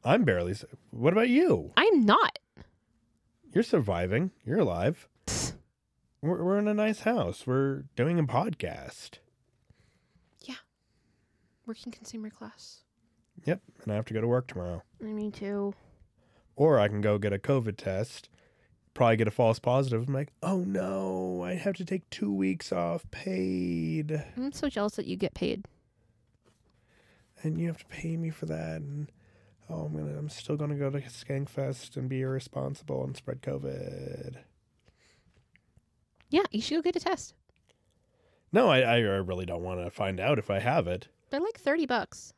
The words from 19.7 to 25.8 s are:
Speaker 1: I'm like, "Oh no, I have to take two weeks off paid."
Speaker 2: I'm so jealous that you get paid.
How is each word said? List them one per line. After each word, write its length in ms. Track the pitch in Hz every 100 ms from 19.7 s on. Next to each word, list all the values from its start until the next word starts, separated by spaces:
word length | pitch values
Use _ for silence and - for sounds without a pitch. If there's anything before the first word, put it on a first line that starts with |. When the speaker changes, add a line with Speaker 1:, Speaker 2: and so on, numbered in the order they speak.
| 127 135 113 127
Speaker 1:
I'm 40 |
like, 200 | 135 143 _
"Oh 140 | 170 185
no, 840 | 180 95 92 - 95 92 92 180
I 120 | -
have 220 | 180 202 190
to 100 | 175
take 240 | - -
two 240 | - -
weeks 400 | 98 95 90 -
off 360 | 180 87 85 -
paid." 1120 | - - 185 185 185 - 170 160 160 151 156 - -
Speaker 2:
I'm 160 | 269
so 160 | 277 294
jealous 280 | 220 208 -
that 80 | -
you 100 | 185
get 180 | -
paid. 300 | - 180 - - _